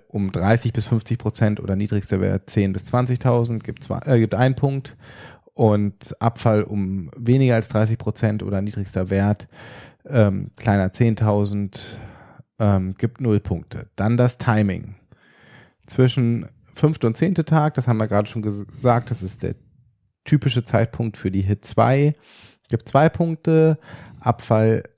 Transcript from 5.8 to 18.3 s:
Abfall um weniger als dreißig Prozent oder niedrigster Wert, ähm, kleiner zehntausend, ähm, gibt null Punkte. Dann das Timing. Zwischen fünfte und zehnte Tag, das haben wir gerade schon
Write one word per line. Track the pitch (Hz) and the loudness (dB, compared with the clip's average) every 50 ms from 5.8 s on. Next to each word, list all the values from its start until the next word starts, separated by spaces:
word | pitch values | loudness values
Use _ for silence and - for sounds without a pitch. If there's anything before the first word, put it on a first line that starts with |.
| 104 101 - _ - - - - | 0 -2 -4 _ -16 -16 -10 -8
Abfall | 113 117 - - - 117 107 107 - | -8 -8 -8 -2 0 2 2 2 0
um | - 104 101 95 95 95 98 82 69 - | -2 -4 -4 -4 -4 -4 -6 -8 -10 -14
weniger | - 117 117 127 135 135 127 117 | -6 0 2 2 4 4 4 2
als | 113 107 - | 0 0 0
dreißig | - 107 110 110 113 - | 0 0 2 0 0 -4
Prozent | - 107 - - 117 107 107 104 | -4 -8 -4 -2 -2 -2 -2 -4
oder | 92 98 98 95 | -4 -4 -4 -4
niedrigster | 101 104 - 101 95 - - 92 92 92 | -4 -6 -6 -8 -10 -6 -4 -6 -4 0
Wert, | 98 98 101 104 104 - - - _ - - - - - - - _ _ _ | 0 0 2 2 0 -2 -6 -16 _ -20 -20 -20 -20 -20 -20 -20 _ _ _
ähm, | - 147 117 107 101 95 98 95 - - | -2 2 2 2 2 2 -2 -6 -10 -14
kleiner | - - 113 101 101 95 92 | -4 0 2 2 2 2 0
zehntausend, | - - 120 117 107 - 110 107 104 104 104 101 104 101 101 95 - - - - - - - - - - - - - - - _ _ - | 0 0 0 0 2 2 0 2 2 0 0 -2 -4 -6 -6 -6 -10 -14 -14 -14 -14 -16 -16 -18 -20 -20 -20 -20 -20 -20 -20 _ _ 0
ähm, | 113 101 98 95 92 95 95 - | 2 2 2 2 0 -4 -4 -4
gibt | - 113 - - | -6 -6 -6 -4
null | 135 117 104 101 | 0 0 0 0
Punkte. | - - 92 80 - - - - - - _ | 0 -2 -6 -6 -6 -12 -14 -14 -14 -14 _
Dann | - 98 110 120 | -2 0 0 2
das | 120 123 123 - - | 4 2 2 0 0
Timing. | - 120 110 107 107 98 90 - - - - - _ _ - _ _ _ _ _ _ - - - - _ _ _ _ | 0 2 2 2 2 0 -2 -6 -10 -14 -18 -20 _ _ -20 _ _ _ _ _ _ -20 -20 -20 -20 _ _ _ _
Zwischen | - - - 127 127 - 135 120 117 117 113 82 - - _ _ _ _ | -4 2 4 4 4 4 0 0 0 0 -2 -6 -10 -16 _ _ _ _
fünfte | - 156 151 156 - - | 0 0 0 2 2 0
und | 113 113 | -2 0
zehnte | - 160 190 180 - 156 | 0 0 0 0 0 0
Tag, | - 160 160 151 151 - | 2 2 2 2 2 0
das | 135 117 120 | 0 0 0
haben | 117 110 | 0 0
wir | 110 101 | 0 0
gerade | 101 101 104 | 0 0 0
schon | - | 0